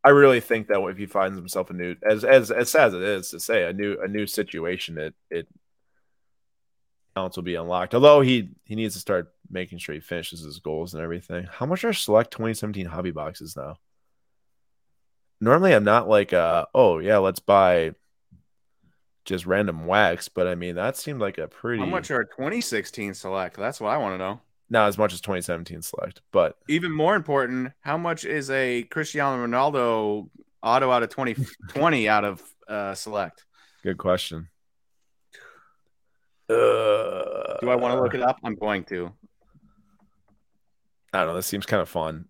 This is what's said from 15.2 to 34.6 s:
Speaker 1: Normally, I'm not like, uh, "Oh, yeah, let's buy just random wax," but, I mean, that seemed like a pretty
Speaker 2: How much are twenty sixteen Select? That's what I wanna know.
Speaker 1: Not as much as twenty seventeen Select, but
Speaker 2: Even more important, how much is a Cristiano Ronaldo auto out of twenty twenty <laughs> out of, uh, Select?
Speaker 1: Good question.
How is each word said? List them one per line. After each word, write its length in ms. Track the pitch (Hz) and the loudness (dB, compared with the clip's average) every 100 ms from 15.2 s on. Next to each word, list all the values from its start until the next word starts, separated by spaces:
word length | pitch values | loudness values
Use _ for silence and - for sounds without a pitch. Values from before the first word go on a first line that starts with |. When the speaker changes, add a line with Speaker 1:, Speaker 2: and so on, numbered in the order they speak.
| _ _ | _ _
Speaker 1:
Normally, 340 | 107 156 190 | 4 6 6
I'm 100 | 120 | 6
not 240 | 104 113 98 | 6 4 6
like, 240 | 104 98 | 4 4
uh, 320 | 87 82 85 - | 2 2 0 2
"Oh, 240 | - 113 82 | 4 6 4
yeah, 200 | 92 104 | 2 4
let's 220 | 95 90 | 4 -2
buy 520 | - 101 92 90 80 - _ _ _ _ _ _ _ _ _ _ _ _ - | 4 6 6 4 0 -6 _ _ _ _ _ _ _ _ _ _ _ _ -8
just 180 | 92 | -8
random 420 | 87 98 101 82 82 | 0 0 0 -4 0
wax," 420 | 101 101 85 - | 4 4 2 -6
but, 180 | - 90 | -2 -2
I 80 | |
mean, 220 | 87 87 87 | -2 -6 -4
that 200 | 110 - | -6 -6
seemed 240 | - 139 | -10 -6
like 160 | 101 92 | -6 -6
a 80 | 78 | -12
pretty 340 | - 117 117 | -10 -6 -4
Speaker 2:
How 60 | - | -4
much 240 | 180 - | -6 -4
are 140 | 131 | -6
twenty 360 | 110 - 139 233 | -6 -8 -6 -6
sixteen 500 | - 110 - - 101 | -4 -6 -6 -10 -10
Select? 440 | 95 95 95 90 - | -10 -8 -6 -6 -8
That's 240 | 110 131 | -8 -6
what 100 | 107 | -4
I 80 | 143 | -2
wanna 200 | 107 92 | -4 -6
know. 220 | 92 107 _ _ _ | -8 -10 _ _ _
Speaker 1:
Not 180 | 113 104 | 2 2
as 80 | 95 | 2
much 140 | 107 | -2
as 80 | 87 | -2
twenty 220 | - 92 | -6 -6
seventeen 400 | 87 85 85 82 | -4 -8 -8 -14
Select, 400 | - - - - _ | -12 -8 -10 -12 _
but 240 | 95 82 - - | 2 2 -2 -4
Speaker 2:
Even 220 | 156 175 | -4 -2
more 240 | 156 165 | 0 0
important, 580 | 208 151 139 123 127 127 _ | 0 0 -2 0 -4 -8 _
how 140 | 139 160 | -6 -4
much 260 | 170 160 | -4 -6
is 260 | - 151 135 | -6 -6 -4
a 320 | 135 127 120 | -2 -2 -4
Cristiano 600 | 113 160 147 151 139 131 120 | -6 -8 -6 -2 -2 -2 -2
Ronaldo 840 | 123 143 143 120 113 107 104 90 _ _ _ | 0 0 0 0 0 -2 -4 -8 _ _ _
auto 280 | 113 127 131 | 0 2 2
out 120 | 123 | 2
of 60 | 113 | 0
twenty 260 | - 127 113 120 - 92 | -4 -6 -6 -8 -10 -12
twenty 400 | 139 165 143 107 | 0 2 2 2
<laughs> 0 | |
out 160 | 107 | 2
of, 180 | 101 90 - _ - | 2 -6 -16 _ -10
uh, 280 | 104 98 | -8 -6
Select? 500 | 95 110 104 90 _ _ _ _ _ | -8 -8 -6 -6 _ _ _ _ _
Speaker 1:
Good 160 | 95 90 | -8 -4
question. 500 | 92 90 - 82 82 _ | 0 0 -2 -12 -14 _